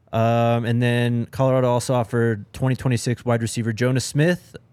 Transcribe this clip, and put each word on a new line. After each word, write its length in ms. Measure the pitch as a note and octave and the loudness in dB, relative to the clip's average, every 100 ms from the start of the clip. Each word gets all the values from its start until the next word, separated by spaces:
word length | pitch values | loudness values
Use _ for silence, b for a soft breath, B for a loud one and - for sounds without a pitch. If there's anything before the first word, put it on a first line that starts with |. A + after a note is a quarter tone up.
| _ | _
Um, 520 | A2 A2+ A#2 A#2 A#2 | 0 2 2 2 2
and 180 | A#2 A#2+ | 0 0
then 440 | B2 A#2+ A#2+ A#2+ A#2 | 0 0 0 -2 -4
Colorado 420 | - C3+ C3 B2 | -2 0 2 2
also 260 | B2 - | 0 0
offered 560 | B2 A2+ A#2+ A#2 G#2 G#2 | -2 0 0 0 -2 -6
twenty 200 | - C3 A#2+ | -4 -2 -2
twenty-six 480 | C3 A#2 - A#2 | 0 -2 -2 -4
wide 180 | A#2+ A#2 | 0 0
receiver 300 | A2+ - A2+ | -2 -4 -4
Jonah 280 | G#2+ B2 C3 | 0 0 0
Smith 560 | - C#3+ E3 F3 - - _ | -2 0 0 0 -6 -20 _